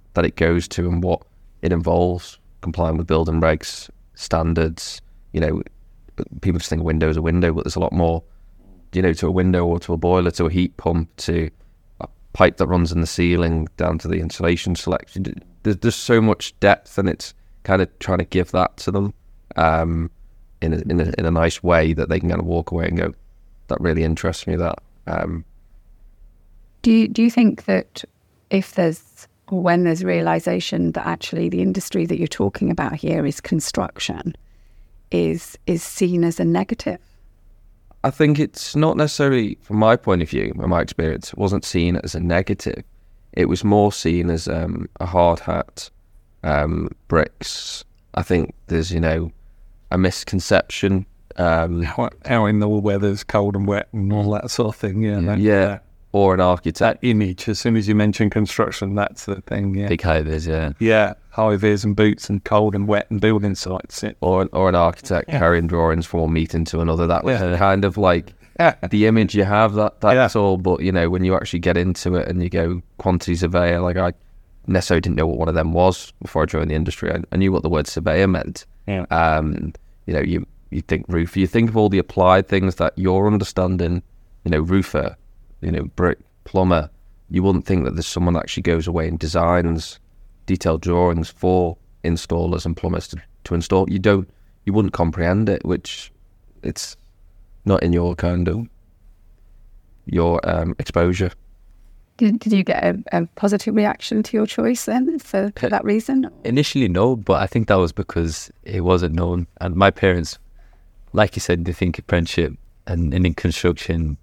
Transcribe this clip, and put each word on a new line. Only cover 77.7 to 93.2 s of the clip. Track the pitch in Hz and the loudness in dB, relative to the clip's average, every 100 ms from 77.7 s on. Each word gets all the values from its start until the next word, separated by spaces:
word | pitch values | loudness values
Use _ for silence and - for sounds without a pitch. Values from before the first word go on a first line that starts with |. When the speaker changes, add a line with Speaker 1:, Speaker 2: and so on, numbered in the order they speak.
| 87 - | 0 -2
Speaker 1:
surveyor | - 80 82 95 | -4 0 2 2
meant. | 85 - - - - - | 2 -4 -12 -18 -14 -6
Speaker 3:
Yeah. | 95 - | -6 -2
Speaker 1:
Um, | 82 80 78 78 - 78 - - - - | 2 2 2 -2 -4 -8 -12 -20 -16 -4
you | 82 | -2
know, | |
you, | 82 85 - - - | -2 -4 -6 -16 -10
you | - | -8
think | - 80 - | -4 -4 -2
roof, | 85 85 95 | -2 -2 0
you | 92 | 0
think | 113 113 | 2 2
of | 110 | 2
all | 104 | 2
the | 95 | 2
applied | - - 90 95 - | -2 2 4 4 4
things | 98 95 - | 0 0 0
that | 80 - | -2 0
you're | 92 95 104 | 0 2 2
understanding, | 104 98 92 90 90 85 87 - - - - | 2 0 -2 -2 0 0 -2 -6 -20 -20 -10
you | 87 | -2
know, | 78 | 0
roofer, | 82 95 90 73 - - - - - - | 2 0 0 -2 -4 -8 -20 -20 -20 -8
you | 87 | -6
know, | 85 - - | -4 -6 -2
brick, | 90 - _ _ | 0 -2 _ _
plumber. | - 95 92 82 - - - - - | -4 0 2 2 -2 -14 -20 -20 -6
You | 90 | 0
wouldn't | 98 90 - | 2 0 0
think | 92 64 | 0 0
that | 82 | -4
there's | - | -6
someone | 85 87 | -2 0
that | 85 | 0
actually | - - | -4 -4
goes | 92 82 82 | -2 0 -2
away | 85 80 | -4 -4
and | 82 | -4
designs | 78 85 85 87 85 82 - - _ - - - - | -2 0 2 2 2 -2 -6 -16 _ -20 -20 -14 -4
detailed | 90 92 82 | -2 0 -2
drawings | 90 87 87 82 80 | 0 2 2 0 -4
for | - 92 92 85 - _ - | -2 0 2 0 -4 _ -6
installers | 85 82 - 85 87 87 85 | -4 -4 -2 -2 -2 -2 -4
and | 80 | -4
plumbers | 87 85 - | -4 -4 -6
to, | 78 | -16